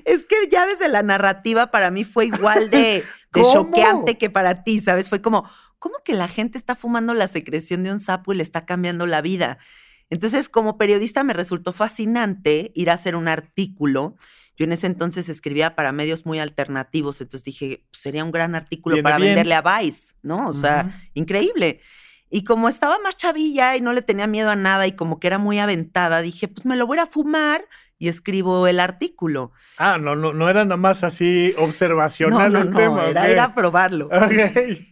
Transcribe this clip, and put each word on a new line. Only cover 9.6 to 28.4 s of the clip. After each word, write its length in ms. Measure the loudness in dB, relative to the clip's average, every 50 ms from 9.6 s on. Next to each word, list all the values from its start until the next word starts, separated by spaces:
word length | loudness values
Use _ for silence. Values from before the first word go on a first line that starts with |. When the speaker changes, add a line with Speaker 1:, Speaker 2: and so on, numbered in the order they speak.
| _ _ -20 -20 _ _ _ _ _ _
Speaker 1:
Entonces, 400 | -8 -4 -4 -2 -2 -2 -2 0
como 280 | -2 0 0 0 -2
periodista 460 | 0 2 2 2 2 0 -2 -2 -2 -2
me 100 | 0 -2
resultó 380 | -4 -4 -6 -6 -6 -6 -8
fascinante 1000 | -4 -4 -4 -4 -4 -6 -4 -2 -2 0 -2 -2 -4 -2 0 0 0 0 -2 -6 -6
ir 140 | -2 0 0
a 40 | 0
hacer 220 | 0 -2 -4 -4
un 120 | -2 -2
artículo. 920 | -2 -4 -4 -6 _ _ -6 -6 -6 -4 -2 -2 0 0 0 -4 -6 -10 _ _ _ _ _ _ _ _
Yo 80 | -4 -4
en 60 | -2 -2
ese 140 | -2 -2
entonces 420 | -4 -4 -2 -4 -4 -4 -6 -8 -8
escribía 460 | -10 -8 -8 -4 -2 0 0 0 -2
para 160 | -2 -4 -2
medios 340 | -2 -4 -4 -4 -4 -6 -6
muy 140 | -6 -6 -6
alternativos, 840 | -6 -6 -6 -6 -6 -4 -6 -8 -8 -6 -6 -4 -4 -4 -8 -10
entonces 220 | -14 -16 -16 -16 -14
dije, 400 | -16 -12 -10 -10 -10 -10 -14 _ _
"Pues 120 | -20 -12
sería 220 | -12 -8 -8 -6 -6
un 80 | -4
gran 220 | -4 -2 -2 -2 -4
artículo 400 | -8 -8 -10 -14 -8 -2 -2 0
Speaker 2:
Viene 80 | 2 2
Speaker 1:
para 140 | 2 2
Speaker 2:
bien. 120 | 4 4 4
Speaker 1:
venderle 260 | 4 2 2 2 2
a 60 | 2
Vice", 520 | 2 2 2 2 0 -4 -4 -8 -14 -18 _ _ -8
¿no? 260 | -6 -6 -4 -4 -4
O 40 | -4
sea, 340 | -2 0 0 0 0 -2 -4
Speaker 2:
Ujú. 80 | -8 -12 -18 -12 -8
Speaker 1:
increíble. 680 | -8 -6 -2 -2 0 0 0 0 0 -2 -2 -2 -6 _ _ -20 -20 -20 -20 _ _ _ _ -6
Y 120 | -6 0
como 240 | 0 0 2 2 0
estaba 280 | 0 0 0 0 0 0 -2
más 140 | -6 -6
chavilla 580 | -2 -4 -2 -2 0 -2 -2 0 2 2 2 0
y 60 | 0
no 100 | -2 -2 -2
le 80 | -2
tenía 240 | -2 -2 -2 -2 -2
miedo 240 | -2 -2 0 0 0
a 60 | 0
nada 320 | 2 2 2 2 2 0
y 60 | 0 -2
como 260 | -4 -4 -4 -4 -2
que 80 | -2
era 100 | -2 -2
muy 220 | 0 0 0 0 0
aventada, 640 | 0 0 -2 -2 -4 -4 _ -2 0 2 0 0
dije, 260 | -2 -4 -6 -8 -10
"Pues 180 | -10 -10 -6 -4
me 120 | -2 -2
lo 100 | 0 -2
voy 100 | 0 0
a 80 | -2 -2
fumar 600 | -2 -2 -4 -2 0 0 0 0 0 0 -2 -4 _ -20 -20 _ _ _ _
y 80 | -4
escribo 600 | -4 -4 -4 -6 -4 -2 -2